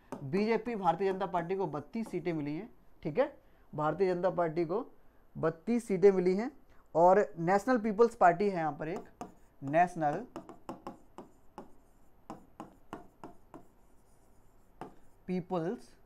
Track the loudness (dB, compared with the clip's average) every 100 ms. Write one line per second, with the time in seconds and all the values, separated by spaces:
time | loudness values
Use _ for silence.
0 | _ -14 -4 -2 0 0 -2 -2 0 2
1 | 0 -2 -2 -4 -2 -4 -4 -6 -8 -8
2 | -6 -6 -4 -4 -4 -8 -10 -18 -20 -12
3 | -4 -2 -2 -6 -20 -20 -12 -4 -2 0
4 | 0 0 0 0 -2 -2 -2 -4 -6 -14
5 | -20 -20 -18 -4 -4 -4 -2 -2 0 6
6 | 6 6 4 0 -2 -10 -20 -20 -4 4
7 | 6 6 4 -2 0 2 2 0 0 2
8 | 2 6 6 6 2 0 -4 -4 -6 -8
9 | -12 -16 -18 -18 -20 -12 0 2 2 2
10 | -2 -2 -6 -14 -18 -16 -16 -14 -16 -18
11 | -20 -20 -20 -20 -20 -20 -20 -20 -20 -20
12 | -20 -20 -20 -20 -20 -20 -20 -20 -16 -16
13 | -16 -20 -20 -20 -20 -20 -20 -20 -20 -20
14 | -20 -20 -20 -20 -20 -20 -20 -18 -18 -18
15 | -20 -14 -6 -4 -2 -2 -2 -6 -12 -20